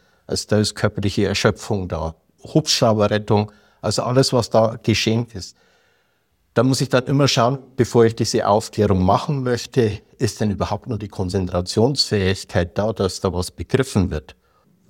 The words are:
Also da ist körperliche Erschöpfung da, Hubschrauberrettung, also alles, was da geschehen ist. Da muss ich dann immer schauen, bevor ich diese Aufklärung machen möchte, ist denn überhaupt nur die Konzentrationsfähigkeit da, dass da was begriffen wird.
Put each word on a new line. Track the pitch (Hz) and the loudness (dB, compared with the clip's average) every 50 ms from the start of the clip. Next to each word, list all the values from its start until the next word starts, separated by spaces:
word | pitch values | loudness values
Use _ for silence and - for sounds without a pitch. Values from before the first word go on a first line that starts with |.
| _ _ _ _ _ | _ _ _ _ _
Also | - - - - - | -8 -8 -6 -4 0
da | 107 107 | 0 0
ist | 107 - - | 0 0 -2
körperliche | - - 101 - - 101 101 - - 101 | -2 -2 -2 -2 -2 -4 -4 -2 -2 -2
Erschöpfung | 92 98 - - 110 - - - - 110 98 92 | -2 0 0 0 0 0 -2 -4 -6 -6 -6 -6
da, | 87 90 78 80 82 - _ _ _ _ _ - | -6 -6 -6 -8 -8 -10 _ _ _ _ _ -6
Hubschrauberrettung, | - - 160 151 - - - 131 113 107 107 104 104 113 104 104 - 104 104 104 107 - _ _ _ _ _ | -2 0 0 0 0 0 2 2 2 4 4 2 2 0 -2 0 2 2 2 2 -2 -6 _ _ _ _ _
also | - 90 - - 101 | -6 -4 -4 -2 -2
alles, | 117 127 135 135 - | 0 2 2 2 2
was | 131 123 107 - | 2 0 0 2
da | - - 113 117 123 127 | 2 2 2 2 0 -2
geschehen | - 120 107 - - - 110 117 120 - - | -2 0 0 0 0 0 0 -2 -2 -6 -10
ist. | 92 - - - _ _ _ _ _ _ _ _ _ _ _ _ _ _ _ _ _ _ _ - | -14 -16 -16 -18 _ _ _ _ _ _ _ _ _ _ _ _ _ _ _ _ _ _ _ 0
Da | 113 120 | 0 2
muss | 131 135 - | 2 2 0
ich | 143 - | 0 0
dann | - 127 123 | 0 0 0
immer | - 135 139 143 | 2 2 2 2
schauen, | 123 - 131 113 123 139 131 - - _ | 4 4 2 2 2 0 -2 -6 -6 _
bevor | - 117 - - 120 113 | -2 -2 2 4 4 4
ich | 113 113 | 4 4
diese | - 117 - - 110 - | 0 -2 -2 -2 0 2
Aufklärung | 101 101 110 - - - 110 104 101 101 90 92 | 2 2 2 0 -2 0 0 2 2 2 2 4
machen | 92 107 123 - - 147 135 127 | 2 2 2 0 -2 -4 -4 -2
möchte, | 127 120 113 - - - 135 117 107 101 - - _ _ | -4 -4 -4 -6 -4 0 0 0 0 0 -6 -12 _ _
ist | - 127 110 - - | -4 -4 -4 -2 -2
denn | 110 104 | -2 -2
überhaupt | 95 92 92 - 104 92 - | -2 -2 -4 -4 -6 -6 -6
nur | 131 120 101 | -6 -8 -8
die | 107 | -8
Konzentrationsfähigkeit | 98 - - 98 90 95 98 92 87 - 90 90 - - 107 113 107 90 - - - 120 101 95 92 95 - - - - 95 85 85 - | -8 -8 -6 -4 -2 -2 -2 -2 -2 -2 -4 -4 -2 0 2 2 2 2 -2 -2 -2 -2 0 0 0 -2 -2 -4 -4 -2 -2 -2 -2 -2
da, | - - 220 220 | -4 -4 -2 -2
dass | - 98 92 - - | -2 -2 -2 -2 -2
da | - 95 85 | -4 -2 -2
was | 87 90 - | -4 -6 -6
begriffen | - - - - - 131 131 - - 107 90 73 | -8 -12 -6 -2 0 0 0 0 0 0 0 0
wird. | 80 76 - - - _ _ _ _ _ _ _ _ _ _ | -2 -6 -10 -12 -20 _ _ _ _ _ _ _ _ _ _